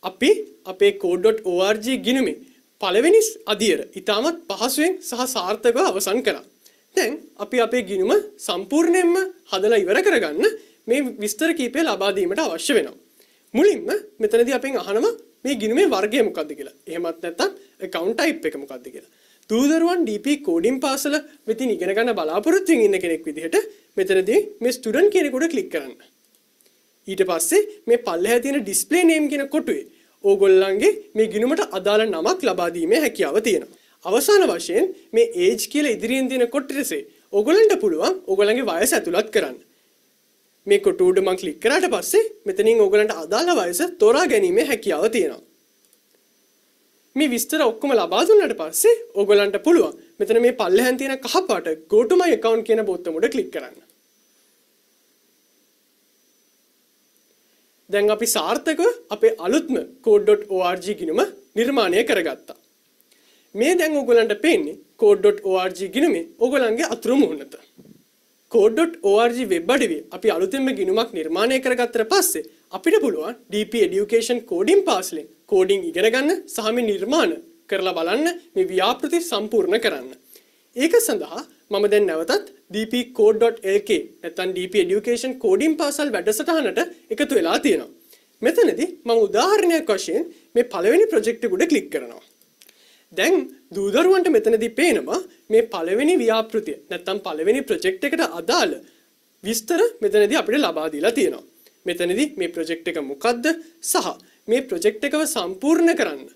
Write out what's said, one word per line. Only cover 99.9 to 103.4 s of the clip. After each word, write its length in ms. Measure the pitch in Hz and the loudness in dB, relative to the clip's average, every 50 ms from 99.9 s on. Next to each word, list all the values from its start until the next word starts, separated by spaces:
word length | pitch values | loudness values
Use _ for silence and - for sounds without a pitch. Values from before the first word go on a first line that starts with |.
| 453 - 220 | 0 -2 -4
මෙතනදී 380 | 202 196 214 208 202 247 320 | 0 2 4 2 4 2 0
අපිට 220 | - - 220 294 285 | 0 0 0 0 0
ලබා 240 | 180 165 160 156 160 151 | 0 -2 -4 -6 -6 -6
දීලා 200 | 143 151 214 233 - | -2 -2 -2 0 2
තියෙනවා. 260 | 208 165 131 - - _ _ _ _ _ _ _ _ 190 | 0 -2 -2 -6 -14 _ _ _ _ _ _ _ _ -8
මෙතනදී 460 | 175 175 - 180 185 214 294 294 - 202 | -6 -4 -4 -4 -2 -2 -2 -4 -4 -6
මේ 140 | 180 170 170 | -8 -6 -6
ප්‍රොජෙක්ට් 340 | 170 165 160 170 165 - 180 | -8 -6 -6 -8 -8 -6 -8
එක 80 | - 165 143 135 | -6 -6 -8 -8
මොකද්ද 340 | 143 139 - 226 247 240 | -10 -4 -2 -2 -2 0